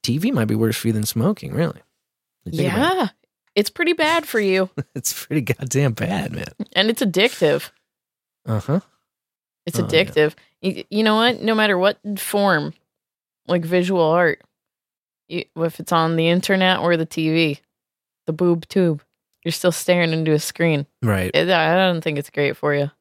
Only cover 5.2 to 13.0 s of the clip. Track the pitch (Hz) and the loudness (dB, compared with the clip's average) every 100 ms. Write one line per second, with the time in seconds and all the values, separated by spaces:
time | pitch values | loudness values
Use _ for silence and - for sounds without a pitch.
5.2 | - 151 117 127 131 131 143 110 - 196 | -4 -4 -2 -4 -2 0 0 0 -4 -4
6.2 | - - - - - - 214 233 226 175 | -6 -8 -12 -12 -4 0 0 2 0 2
7.2 | 233 - 156 143 - _ _ _ _ _ | 0 2 2 2 -4 _ _ _ _ _
8.2 | _ _ - 107 - 170 - _ _ _ | _ _ -6 -4 0 -2 -4 _ _ _
9.2 | _ _ _ _ - - - 160 185 151 | _ _ _ _ -8 -4 0 0 2 2
10.2 | 151 - _ _ 190 - - 202 220 214 | 0 -2 _ _ -6 -6 -6 0 2 2
11.2 | 233 247 214 220 214 180 190 - 202 196 | 0 0 -2 0 2 2 2 0 -8 -8
12.2 | - 208 202 160 147 - _ _ | -4 0 2 2 -2 -10 _ _